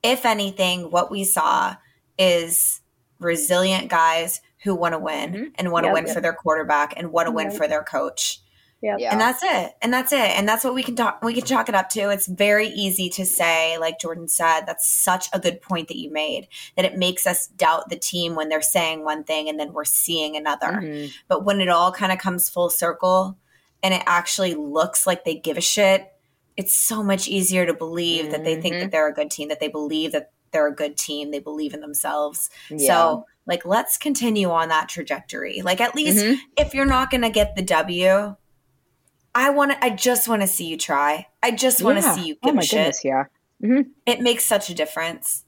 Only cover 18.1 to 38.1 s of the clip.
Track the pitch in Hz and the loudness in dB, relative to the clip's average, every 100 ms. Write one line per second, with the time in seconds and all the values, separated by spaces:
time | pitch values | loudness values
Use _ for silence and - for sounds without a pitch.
18.1 | 175 170 160 156 156 156 185 165 160 156 | -4 -4 -4 -2 0 0 0 0 -2 -4
19.1 | 156 147 156 156 151 147 151 151 - - | -6 -2 -4 -4 -6 -6 -6 -2 0 0
20.1 | 165 151 151 151 147 - - 156 147 143 | -2 -2 -4 -4 -2 -2 -4 -6 -8 -10
21.1 | - _ 180 196 202 185 170 180 185 196 | -14 _ -2 2 2 4 4 4 2 -2
22.1 | 185 196 180 - - 175 - 170 165 185 | 0 -2 -2 -2 0 0 0 -2 0 2
23.1 | 185 190 190 _ _ _ _ 190 185 - | 4 2 -6 _ _ _ _ 0 0 2
24.1 | 175 175 - 185 156 147 151 165 - - | 0 0 -2 -2 -2 -2 0 0 2 0
25.1 | 175 - 156 - 151 - - 196 196 196 | 0 -2 -4 -4 -2 0 4 4 4 0
26.1 | _ _ _ _ - 196 - - 220 202 | _ _ _ _ -8 -2 0 0 0 0
27.1 | 196 - 190 185 185 175 165 165 165 170 | 0 0 0 0 2 0 -2 -4 -4 -2
28.1 | 165 151 151 160 160 170 170 190 165 151 | -2 -2 -4 -2 -2 -2 -4 -2 2 0
29.1 | 147 147 - 147 151 151 151 147 156 160 | 0 -4 -4 -6 -4 -4 -4 -4 -2 -2
30.1 | 156 - _ _ 160 147 139 147 147 - | -2 -4 _ _ 0 0 0 -6 -4 -6
31.1 | 147 147 143 143 151 147 147 151 147 151 | -6 -6 -8 -8 -8 -8 -8 -8 -6 -4
32.1 | 147 147 - - - - 151 139 175 165 | -2 -4 -4 -8 -10 -14 -2 2 6 4
33.1 | 156 - _ - 175 175 208 254 - 302 | 2 -6 _ -6 -6 0 0 0 -4 -2
34.1 | 277 233 214 185 165 160 160 - - 156 | 0 0 2 2 2 2 0 0 -8 -6
35.1 | 139 - - - - 180 185 240 - 302 | -6 -6 -10 -8 -6 -2 0 0 0 2
36.1 | 202 208 262 - - 294 269 277 254 262 | 4 4 0 -2 -2 0 2 2 2 2
37.1 | 262 226 214 208 - 185 165 160 175 185 | 0 0 2 0 -2 0 0 0 2 4